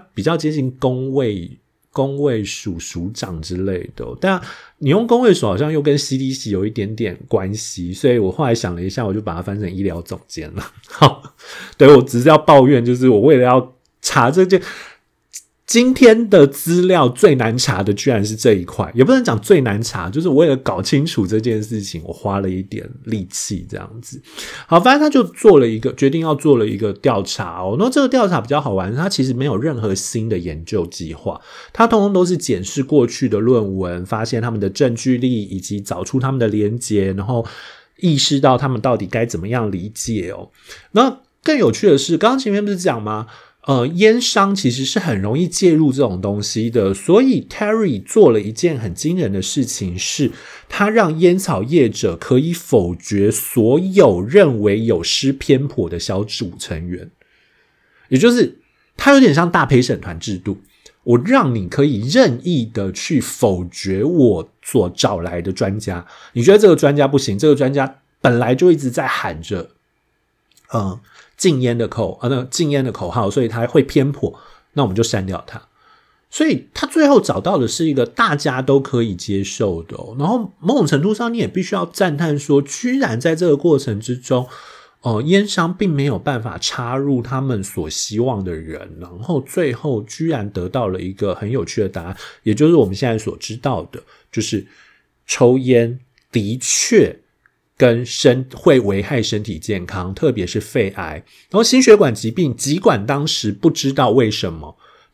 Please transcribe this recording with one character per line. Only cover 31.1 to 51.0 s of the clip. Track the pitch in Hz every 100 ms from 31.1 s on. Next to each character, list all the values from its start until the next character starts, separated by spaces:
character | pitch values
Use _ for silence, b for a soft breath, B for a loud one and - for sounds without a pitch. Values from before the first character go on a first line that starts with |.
划， | 78 - 80 B B B
他 | - 226
通 | 226
通 | 202
都 | 196 180
是 | 175
检 | - 98
视 | 95 -
过 | 135 151 120
去 | - 127
的 | 101
论 | 117 123 101 95
文， | 92 87
发 | 92 110
现 | 113 120
他 | 117
们 | 110
的 | 98
证 | 98 135 117
据 | 131 123
力， | 127 120
以 | 98 95
及 | - 104
找 | 101 90
出 | 95 131
他 | 131
们 | 131
的 | 113
连 | 104 104 117
结， | - 104 95
然 | 95
后 | 98 120 113 B B B B -
意 | 185 143
识 | - 143
到 | 131 127
他 | 135
们 | 123
到 | 127 117
底 | 98
该 | 117
怎 | 123 85
么 | 95
样 | 120 107
理 | 95 95
解 | - - 110 87
哦。 | 95 - B B B B
那 | 202 269 262 _ _
更 | - 302
有 | 170
趣 | 107 208
的 | 139
是， | - 165
刚 | 214
刚 | 262
前 | 240
面 | 202
不 | 208
是 | 190
讲 | 180 120
吗？ | 107 107 113 B B B -
呃， | 131 123
烟 | 175 214 240
商 | 247 220 196
其 | 196 127
实 | 120 135
是 | 220
很 | 170 107
容 | 101 131
易 | 175
介 | - 185
入 | 156 156
这 | 127
种 | 127 90
东 | 101 104
西 | 104 117 113
的， | 117 98
所 | 98 - 190
以 | 269 196 -
Terry | - 208 226 208 107
做 | - 220 175
了 | 110
一 | 101
件 | 113 175 143
很 | 107
惊 | 85 156 180
人 | 127
的 | 98
事 | 95 -
情， | 120 - 95 90
是 | - - 139 B B B B
他 | - 202
让 | 220